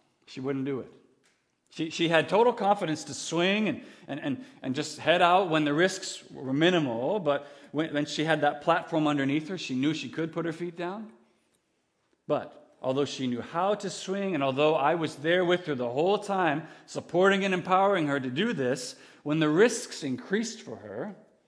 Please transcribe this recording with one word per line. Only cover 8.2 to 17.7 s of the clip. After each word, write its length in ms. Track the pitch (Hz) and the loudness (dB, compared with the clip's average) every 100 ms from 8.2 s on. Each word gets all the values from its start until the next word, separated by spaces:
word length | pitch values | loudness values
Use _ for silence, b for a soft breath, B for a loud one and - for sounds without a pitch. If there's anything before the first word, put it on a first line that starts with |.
had 180 | 156 156 | 2 4
that 200 | 147 143 | 2 0
platform 460 | - 165 - 160 151 | 2 2 2 0 2
underneath 420 | 147 135 147 160 | 2 0 0 -2
her, 80 | 190 | -8
she 180 | - 127 | -6 -2
knew 180 | 139 | -2
she 160 | 156 131 | -2 -6
could 220 | 139 160 | -6 -6
put 140 | 170 165 | -4 -6
her 80 | |
feet 240 | 160 175 170 | -6 -8 -8
down. 340 | 175 202 214 - _ _ _ _ _ _ _ _ _ _ - | -8 -8 -12 -18 _ _ _ _ _ _ _ _ _ _ -4
But 280 | 143 101 - - _ | -4 -4 -16 -20 _
although 240 | 127 131 139 | -4 -2 -2
she 220 | - 131 | -2 -4
knew 140 | 120 | -4
how 320 | 107 165 190 208 | -6 -4 -2 -2
to 140 | 196 | -4
swing, 460 | - - 196 196 165 | -10 -8 -4 -2 0
and 80 | |
although 320 | 139 135 151 156 | 0 2 2 4
I 200 | 139 170 | 2 2
was 200 | 160 - | -2 -4
there 300 | 147 180 175 | 0 2 4
with 200 | 175 175 | 2 0
her 100 | 131 | -4
the 140 | 120 | -2
whole 280 | 123 175 202 | 0 2 2
time, 500 | 202 196 175 147 160 B B | 0 0 0 0 -6 B B
supporting 580 | 143 - 175 190 196 | -12 -2 4 6 6
and 100 | 196 | 2
empowering 540 | 185 175 | 0 2